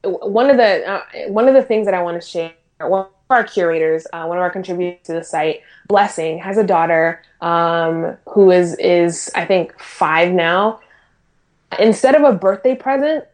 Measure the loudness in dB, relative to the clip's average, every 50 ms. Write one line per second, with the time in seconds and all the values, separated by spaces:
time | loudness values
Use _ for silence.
0 | -6 -6 -8 -6 -8 -4 -2 0 2 4 4 4 4 2 2 0 -2 -6 -8 -8
1 | -8 -12 -14 -14 -10 -6 -2 2 2 4 4 4 4 2 -2 -2 0 -2 -2 -2
2 | -4 -4 -6 -8 -10 -10 -8 -8 -8 -8 -12 _ _ _ _ _ -4 -2 -2 -2
3 | -2 -8 _ _ _ _ 0 0 0 -2 -4 -2 0 0 0 0 0 0 0 -2
4 | -4 -10 -14 -12 -10 -6 -4 -4 -4 -4 -4 -6 -8 -8 -6 -4 -4 -6 -6 _
5 | _ -10 -10 -10 -8 -6 -6 -4 -2 -4 -4 -6 _ _ -20 _ _ _ 2 2
6 | 2 2 -2 -6 -6 -6 -6 -8 -8 -4 -2 -2 0 2 2 0 2 2 2 2
7 | 2 0 -2 -6 _ _ _ _ -4 -2 0 0 0 0 0 -2 -2 -2 -2 -4
8 | -6 -6 -8 _ _ -2 2 4 6 6 6 4 2 0 -4 -2 0 2 2 2
9 | 2 0 -2 -6 -12 -8 -6 -6 -2 0 0 0 0 -4 -10 _ -20 -20 -4 -2
10 | 0 0 2 2 2 2 2 0 0 2 0 2 0 0 -2 -6 _ _ _ _
11 | _ _ _ _ _ _ _ _ _ _ _ _ _ _ -2 2 2 2 2 4
12 | 2 4 4 6 4 4 2 2 0 0 -2 0 0 -2 -2 -2 -2 -2 -2 0
13 | 0 -2 -2 -4 -6 _